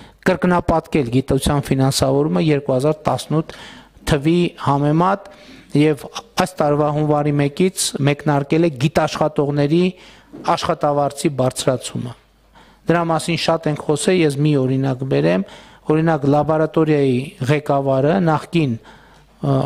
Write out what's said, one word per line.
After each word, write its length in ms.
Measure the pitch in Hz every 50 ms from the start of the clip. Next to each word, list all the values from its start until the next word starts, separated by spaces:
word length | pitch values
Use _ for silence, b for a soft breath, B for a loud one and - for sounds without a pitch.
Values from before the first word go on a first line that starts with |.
| B B B B
կրկնապատկել 840 | B - 185 170 - 175 175 180 - - 165 160 - - - 160 135 117
գիտության 540 | 120 131 131 - 139 135 - 165 151 139 135
ֆինանսավորումը 800 | - 143 135 135 135 127 - 147 135 139 139 147 160 175 180 170
երկու 300 | 156 147 139 139 - 131
հազար 260 | 127 131 151 151 -
տասնութ 560 | - 127 127 127 - - 147 156 165 - - B B B B B B B B B -
թվի 340 | - 165 143 135 160 170 175 175 - -
համեմատ 760 | - - 143 143 139 143 147 151 160 175 185 196 202 - - B B B B B B B B
և 320 | B 143 151 156 151 135 - - - - - - _
այս 180 | - 185 180 -
տարվա 360 | - 160 147 147 147 151 147
հունվարի 420 | 147 151 151 147 151 147 147 151 147
մեկից 520 | 143 143 143 143 - 185 190 - - - - -
մեկնարկել 720 | - 139 139 143 - - 156 147 143 139 - 160 160 170 170
է 20 | 143
գիտաշխատողների 1080 | 117 123 156 - 175 156 151 - - 156 151 - - 147 139 143 147 143 143 156 175 180 185 180 B B B B B B B B - -
աշխատավարձի 880 | - 170 - - 175 165 - - 147 143 143 143 139 - - - 170 143
բարձրացումը։ 800 | 131 127 127 - - - 143 127 120 - - - 120 120 120 120 - _ _ _ _ _ _ b b b b b b
Դրա 220 | b - 165 175 170
մասին 360 | 165 160 156 - - 170 151
շատ 300 | - - 165 165 - 156
ենք 140 | 151 - -
խոսել, 340 | - 151 143 - - 185 185
ես 160 | 160 147 139 135
մի 140 | 147 151 147
օրինակ 500 | 139 131 127 135 131 135 135 131 127 135
բերեմ, 420 | 131 139 143 147 165 180 190 196 - B B B B B B
օրինակ, 460 | B - 156 156 160 165 160 147 139 139
լաբորատորիայի 880 | 143 147 147 147 160 156 156 156 - 165 160 156 151 143 139 135 123 123 135 151 - -
ղեկավարը 760 | 131 120 151 147 147 - 143 139 139 139 135 135 135 147 170 196
նախկին, 540 | 175 160 156 139 - - - 170 156 131 113
ը, 800 | 110 - - - - - - - - - _ _ _ - 143 135 135 135